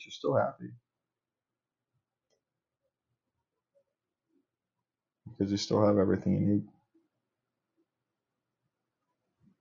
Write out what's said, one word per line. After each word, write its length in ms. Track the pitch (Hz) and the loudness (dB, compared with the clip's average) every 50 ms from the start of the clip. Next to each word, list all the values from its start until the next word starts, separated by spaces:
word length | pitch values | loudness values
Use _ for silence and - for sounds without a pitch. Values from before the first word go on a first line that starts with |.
| - | -16
you're 60 | - | -16
still 240 | - - - - 135 | -12 -6 -2 0 0
happy. 360 | - 120 131 139 - 120 120 120 - _ _ _ _ _ _ _ _ _ _ _ _ _ _ _ _ _ _ _ _ _ _ _ _ _ _ _ _ _ _ _ _ _ _ _ _ _ _ _ _ _ 523 _ _ _ _ _ _ _ _ _ _ _ _ _ _ _ _ _ 554 554 _ _ _ _ _ _ _ _ _ 320 285 _ _ _ _ _ _ _ _ _ _ _ _ _ _ _ _ - 117 117 | 0 0 -2 -4 -8 -14 -16 -16 -18 _ _ _ _ _ _ _ _ _ _ _ _ _ _ _ _ _ _ _ _ _ _ _ _ _ _ _ _ _ _ _ _ _ _ _ _ _ _ _ _ _ _ _ _ _ _ _ _ _ _ _ _ _ _ _ _ _ _ _ _ _ _ _ _ _ _ _ _ _ _ _ _ _ _ _ _ _ _ _ _ _ _ _ _ _ _ _ _ -20 -12 -4
Because 140 | - 101 98 | -4 -2 -2
you 60 | 101 | -2
still 280 | 101 - - 107 104 107 | -2 -2 0 2 4 4
have 120 | 104 104 | 4 4
everything 380 | 101 95 101 98 98 - 95 95 | 4 4 2 2 0 0 0 0
you 120 | 98 101 | 0 2
need. 200 | 101 104 101 - - - _ _ _ _ _ _ _ _ _ _ _ _ _ _ _ _ _ _ _ _ _ _ _ _ _ _ _ _ _ _ _ _ _ _ _ _ _ _ _ _ _ _ _ _ _ _ _ _ _ _ _ _ _ _ - _ _ | 2 0 0 -2 -6 -18 _ _ _ _ _ _ _ _ _ _ _ _ _ _ _ _ _ _ _ _ _ _ _ _ _ _ _ _ _ _ _ _ _ _ _ _ _ _ _ _ _ _ _ _ _ _ _ _ _ _ _ _ _ _ -20 _ _